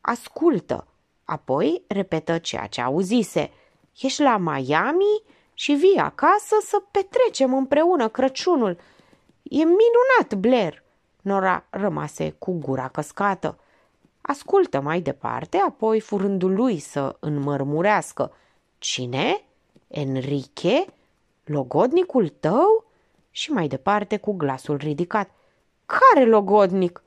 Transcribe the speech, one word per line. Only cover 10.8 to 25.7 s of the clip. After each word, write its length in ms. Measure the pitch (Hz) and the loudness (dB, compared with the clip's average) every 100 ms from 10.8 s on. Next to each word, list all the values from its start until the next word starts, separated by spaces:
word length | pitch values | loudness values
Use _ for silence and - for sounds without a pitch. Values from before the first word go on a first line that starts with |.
| _ _ _ _ | _ _ _ _
Nora 420 | 196 196 190 175 _ | -2 0 0 -2 _
rămase 640 | - 202 151 151 - 156 - | -4 -4 -4 -8 -6 -8 -6
cu 140 | - | -8
gura 360 | 175 135 131 131 | -6 -4 -6 -6
căscată. 720 | - 151 - 202 190 - - _ _ _ _ _ _ | -8 -8 -4 -2 -2 -6 -10 _ _ _ _ _ _
Ascultă 580 | - 285 - 392 349 143 | -8 -8 0 2 2 0
mai 200 | 139 170 | -2 -2
departe, 560 | 156 - 117 120 - 359 370 | -4 -6 -6 -6 -4 -2 -2
apoi, 340 | - 220 220 | 0 0 0
furându 480 | - 208 196 196 185 | -2 -4 -2 0 0
lui 300 | 190 254 175 | 0 0 -2
să 380 | - - 135 - | -6 -6 -6 -6
înmărmurească: 1120 | 156 147 139 143 135 151 190 202 - - 131 _ _ _ _ _ | -6 -4 -2 -2 -2 -2 0 0 -2 -6 -8 _ _ _ _ _
„Cine? 640 | - - 127 131 220 403 _ _ _ _ _ | -10 -8 -6 -4 -2 -4 _ _ _ _ _
Enrique? 960 | - 135 131 131 143 127 - 175 262 381 _ _ _ _ _ | -8 -4 -4 -4 -6 -8 -6 0 0 -2 _ _ _ _ _
Logodnicul 840 | - 147 127 143 233 330 370 262 175 _ | -6 -6 -2 0 2 2 0 0 0 _
tău?” 440 | 151 214 381 440 _ _ _ _ _ | -2 2 2 2 _ _ _ _ _
Și 200 | - - | -12 -4
mai 180 | 277 156 | -2 -2
departe, 480 | 131 - 208 202 208 | -4 -2 -2 -2 -6
cu 160 | - | -4
glasul 440 | 196 143 131 - 143 | -4 -4 -6 -6 -6
ridicat: 540 | 151 147 175 220 196 _ _ _ _ | -4 -6 -4 -4 -6 _ _ _ _